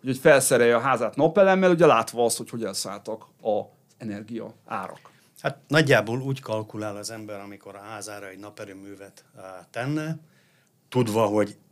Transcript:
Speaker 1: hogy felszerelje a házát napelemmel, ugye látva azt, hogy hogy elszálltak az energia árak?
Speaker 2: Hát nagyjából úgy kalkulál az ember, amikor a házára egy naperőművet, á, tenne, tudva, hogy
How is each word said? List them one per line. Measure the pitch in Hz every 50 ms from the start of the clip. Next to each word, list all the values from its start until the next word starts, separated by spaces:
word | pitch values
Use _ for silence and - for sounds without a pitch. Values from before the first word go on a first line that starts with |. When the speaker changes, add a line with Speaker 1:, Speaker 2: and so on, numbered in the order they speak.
| -
Speaker 1:
hogy | 131 131 135
felszerelje | - 160 147 135 - - 139 117 120 120 120
a | 117
házát | 117 135 131 113 120 107 -
napelemmel, | - 147 160 160 208 196 190 185 190 185 185
ugye | 180 160 170
látva | 151 127 113 113 - - 117 120
azt, | 117 -
hogy | - 117 -
hogy | - 117 113
elszálltak | 98 101 - - 110 98 104 - - 110 110 - _ _ _
az | - 110 104 104 107 - _ _ _ _ _ _
energia | 117 110 101 101 110 107 117 110 110 107 - _ _
árak? | - 113 101 92 - - - _ - _ _ _ _ _ -
Speaker 2:
Hát | - 143 - - _ _
nagyjából | 139 160 156 131 135 110 104 110 117 131
úgy | 131 135 135 131
kalkulál | - - 110 110 110 107 - 107 107 107 101
az | 101 104 107
ember, | 113 110 107 104 104 98
amikor | 101 101 101 98 _ 101 98
a | 101 101 107
házára | 110 104 101 107 101 101 101 95
egy | 95 95
naperőművet, | 101 104 104 - 107 98 95 95 98 101 101 92 98 98 _ - _ _ _
á, | 117 95 95 92 92 90 _
tenne, | - 117 123 135 151 156 156 156 160 160 - _ _ _ _ _ _ _ _ _ _ _ _ _
tudva, | - 127 123 107 104 113 113
hogy | 101 107 107 104 104 - - _ _